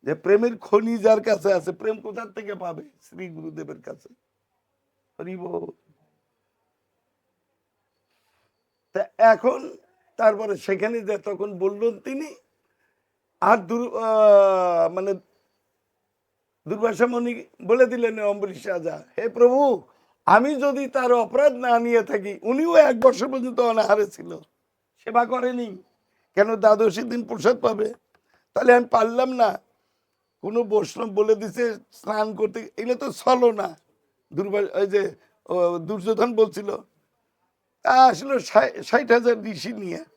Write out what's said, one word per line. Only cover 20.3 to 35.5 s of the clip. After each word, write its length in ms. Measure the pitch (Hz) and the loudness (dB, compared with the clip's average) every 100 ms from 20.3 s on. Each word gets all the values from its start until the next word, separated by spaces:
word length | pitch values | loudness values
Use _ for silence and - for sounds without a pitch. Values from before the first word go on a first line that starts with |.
| 196 262 294 | 4 4 0
যদি 280 | 285 277 269 | -2 -2 -4
তার 240 | 269 247 | -4 2
অপরাধ 400 | 240 226 254 285 | 2 2 2 2
না 260 | 247 247 240 | 0 0 2
নিয়ে 240 | 233 233 | 4 0
থাকি, 300 | 202 208 196 196 | 0 -6 -6 -8
উনিও 320 | 214 262 330 330 | -4 -2 4 6
এক 200 | 285 240 | 6 6
বছর 280 | 254 247 262 | 2 2 -4
পর্যন্ত 280 | 262 247 233 | -4 -6 -2
অনাহারে 460 | 240 226 208 208 202 | 0 0 2 0 0
ছিল, 240 | - 170 160 _ _ _ _ _ _ | -8 -16 -16 _ _ _ _ _ _
সেবা 260 | - 233 233 | -4 -2 -2
করেনি, 440 | 254 247 247 233 185 _ _ _ _ _ - | -2 -4 -6 -10 -14 _ _ _ _ _ 0
কেন 120 | 214 226 | 0 4
দ্বাদশী 460 | 208 208 220 185 | 4 4 2 0
দিন 180 | 240 240 | -6 -8
প্রসাদ 340 | 226 226 170 247 | -8 -2 0 0
পাবে? 260 | 240 214 214 - _ _ _ _ _ | -2 -2 -6 -8 _ _ _ _ _
তাহলে 180 | - 247 | 0 4
আমি 140 | 247 240 233 | 4 4 0
পারলাম 340 | 220 233 262 | 0 0 -2
না। 180 | 254 220 - _ _ _ _ _ _ _ _ | 0 0 -2 _ _ _ _ _ _ _ _
কোনো 160 | 196 226 | -6 -4
বৈষ্ণব 460 | 226 208 185 - 226 | 0 0 -2 -8 -6
বলে 260 | 196 214 214 | -2 2 2
দিছে 300 | 208 185 240 208 _ | -2 -4 -4 -4 _
স্নান 360 | _ - 214 214 208 | _ -8 -4 -4 -2
করতে, 240 | 214 233 220 - | -6 -6 -14 -10
এগুলো 180 | 233 247 | -6 -6
তো 120 | 277 | -6
ছলনা। 560 | - - 254 240 214 190 160 _ _ _ _ _ | -4 0 4 2 0 -8 -10 _ _ _ _ _
দুর্বা-, 420 | 151 196 202 202 | -8 -4 -2 -2
ওই 140 | - 202 | -2 0
যে, 140 | 202 196 - _ _ | 0 -2 -8 _ _
ও, 60 | - | -6